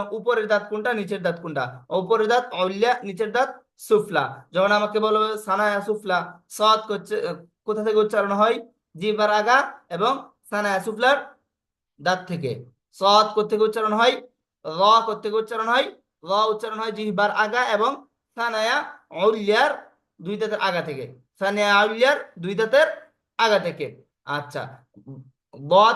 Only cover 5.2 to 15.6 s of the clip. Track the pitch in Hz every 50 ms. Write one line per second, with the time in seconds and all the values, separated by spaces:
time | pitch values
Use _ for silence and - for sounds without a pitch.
5.2 | 214 220 214 208 214 202 190 202 214 208 202 196 185 220 208 208 220 196 180 175
6.2 | 170 175 - - _ - - - 214 214 220 220 220 220 202 185 - - 208 -
7.2 | - 170 170 - - _ _ _ _ 214 214 214 214 220 214 214 214 214 214 208
8.2 | 202 202 202 202 214 226 240 240 - - _ _ _ _ - 160 185 214 208 208
9.2 | 214 208 208 214 202 226 247 269 - - - - _ - 175 170 208 247 277 277
10.2 | - - _ _ _ - 208 208 208 202 196 185 175 226 214 208 247 262 285 269
11.2 | - - - _ _ _ _ _ _ _ _ _ _ _ _ - 143 175 185 180
12.2 | 180 - 175 - 139 127 110 123 - - _ _ _ _ _ - 190 196 202 214
13.2 | 214 214 - 214 208 214 220 208 220 214 214 233 220 214 214 220 233 254 262 -
14.2 | - - _ _ _ _ _ _ - 160 160 170 190 208 226 226 - 214 208 -
15.2 | - 214 208 220 220 220 233 220